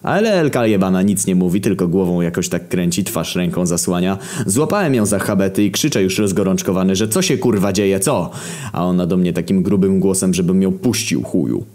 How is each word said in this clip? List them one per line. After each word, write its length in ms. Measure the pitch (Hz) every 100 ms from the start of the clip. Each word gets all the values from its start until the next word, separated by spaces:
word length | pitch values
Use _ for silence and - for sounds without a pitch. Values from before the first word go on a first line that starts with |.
Ale 300 | - 165 220
Elka 340 | 190 151 127 113
jebana 360 | 101 95 92
nic 240 | 98 95 -
nie 80 |
mówi, 260 | 90 90 95
tylko 280 | 110 95 90
głową 320 | 90 90 87
jakoś 280 | 85 85 85
tak 200 | 92 90
kręci, 360 | 90 87 -
twarz 320 | 92 80 80 90
ręką 300 | 90 85 90
zasłania. 520 | 85 - 90 92 98 - 160 107
Złapałem 480 | 104 151 202 175
ją 120 | 127 104
za 120 | 101
habety 460 | - 98 95 95
i 60 | 101
krzyczę 320 | - - 113
już 160 | 95 92
rozgorączkowany, 760 | 104 92 95 92 - 92 92 95
że 120 | 107
co 140 | 95
się 160 | 185 135
kurwa 340 | 127 101 101
dzieje, 280 | 95 98 95
co? 300 | 151 113 85 - - 165 127
A 120 | 90
ona 220 | 90 90 87
do 100 | 92
mnie 160 | 90
takim 300 | 87 - 95
grubym 380 | 92 98 95 95
głosem, 340 | 95 92 95
żebym 280 | 87 87 92
ją 100 | 95
puścił, 500 | 92 127 110 - 73
chuju. 420 | - 92 64 50 -